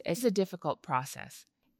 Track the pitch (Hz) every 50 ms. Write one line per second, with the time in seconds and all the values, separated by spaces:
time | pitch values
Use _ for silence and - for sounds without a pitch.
0 | - - - 240 254 233 190 202 190 - - 170 - 151 - - - - 139 127
1 | 135 - - - - - - - - _ _ _ _ _ _